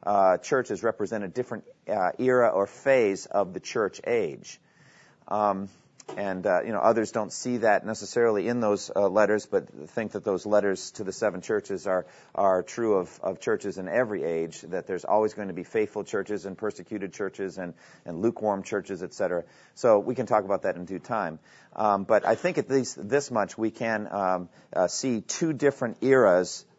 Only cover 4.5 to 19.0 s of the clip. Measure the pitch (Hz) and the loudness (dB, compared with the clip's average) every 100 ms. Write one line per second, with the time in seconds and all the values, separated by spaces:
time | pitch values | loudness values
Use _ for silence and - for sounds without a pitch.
4.5 | - _ _ _ _ _ _ - 104 104 | -20 _ _ _ _ _ _ -6 0 2
5.5 | 98 98 - _ - - - 101 92 101 | 0 -6 -14 _ -20 -12 -6 -6 -2 2
6.5 | 90 110 101 107 113 107 113 101 - 123 | 2 2 2 4 4 2 -2 -4 -6 -4
7.5 | 120 107 101 101 110 101 120 117 104 98 | 0 4 4 2 -8 -4 2 2 2 0
8.5 | 120 107 101 - - 98 104 101 107 - | 0 2 0 0 0 4 4 4 2 0
9.5 | 95 - 57 78 117 107 101 107 92 104 | -2 -2 -10 -10 -6 -6 -4 -2 -2 2
10.5 | 104 101 92 - - 95 - 107 92 - | 2 2 0 -6 -10 -8 -2 -2 -2 -2
11.5 | 107 - 95 98 92 - - - - 98 | -2 -2 -6 -2 -2 -2 -12 -8 0 2
12.5 | 92 - - 113 98 87 - 92 92 - | 2 0 -2 2 2 0 -6 -8 -4 -2
13.5 | 104 101 95 90 110 113 95 80 82 82 | -2 -4 -8 -2 0 0 -2 -2 -2 -4
14.5 | - 82 90 - 90 - 107 107 107 98 | -8 -8 -8 -6 -6 0 2 2 -2 -10
15.5 | 87 87 113 104 107 - 101 98 101 98 | -10 -4 -2 -2 -4 -6 -6 -4 -8 -8
16.5 | 90 107 - 87 107 95 - 95 - 95 | -8 -8 -8 -10 -10 -8 -6 -8 -6 -8
17.5 | 95 87 - - - - 80 113 - 107 | -8 -10 -12 -20 -18 -12 -2 -2 0 -2
18.5 | 98 92 104 - 90 | -2 -4 -6 -6 -10